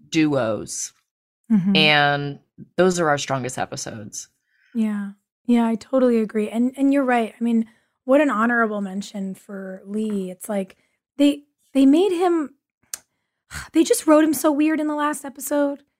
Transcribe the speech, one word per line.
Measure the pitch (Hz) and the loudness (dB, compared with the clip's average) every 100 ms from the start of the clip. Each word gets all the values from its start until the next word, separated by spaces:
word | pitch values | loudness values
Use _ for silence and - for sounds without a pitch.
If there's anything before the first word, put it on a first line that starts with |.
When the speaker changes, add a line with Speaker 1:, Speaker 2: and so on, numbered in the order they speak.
| 147 | _
Speaker 1:
duos. | 160 156 135 113 104 73 - - - _ _ _ _ _ | 0 2 0 -2 -4 -8 -10 -12 -14 _ _ _ _ _
Speaker 2:
Mm-hmm. | 220 185 185 | 0 2 2
Speaker 1:
And | 151 147 143 143 143 143 _ _ - - | 4 4 2 0 -4 -10 _ _ -12 0
those | 185 175 | 2 2
are | 156 | 0
our | 143 | -2
strongest | - 135 127 - | -2 -6 -6 -8
episodes. | 95 135 - 113 107 - - _ _ _ _ | -8 -8 -12 -12 -14 -16 -20 _ _ _ _
Speaker 2:
Yeah. | 233 220 208 202 202 _ _ - | -4 -4 -4 -8 -14 _ _ 0
Yeah, | 240 226 | 2 2
I | 226 | -2
totally | - 269 254 233 | -2 2 2 2
agree. | 214 220 214 | 0 -4 -4
And, | 220 247 262 | -2 -2 0
and | 277 | 2
you're | 277 | 2
right. | 254 240 220 - | 2 0 -2 -4
I | |
mean, | 233 233 226 _ _ _ - | -2 0 -2 _ _ _ 2
what | 277 | 2
an | 294 | 4
honorable | 208 233 240 220 208 | 0 0 0 0 -2
mention | 196 190 202 202 190 190 | -6 -8 -10 -10 -10 -12
for | - 196 190 190 196 | -16 -14 -14 -14 -10
Lee. | 214 220 202 185 | -6 -4 -4 -6
It's | 180 - | -10 -6
like | 202 190 - _ _ _ - | -6 -6 -12 _ _ _ 2
they, | 285 285 - _ _ | 2 2 -8 _ _
they | 269 269 | 4 6
made | 302 403 | 6 4
him, | 339 370 339 269 - _ _ _ - _ | 2 2 2 -2 -10 _ _ _ -18 _
<sighs> | _ _ _ _ - - | _ _ _ _ -16 -4
they | 320 | 0
just | - - - | 2 0 4
wrote | 302 | 4
him | 311 | 4
so | 302 320 | 2 0
weird | 285 302 311 | 2 0 0
in | 302 | -2
the | 294 | -4
last | 294 294 277 | -4 -6 -12
episode. | 285 - 294 285 285 _ _ | -14 -4 -2 -2 -4 _ _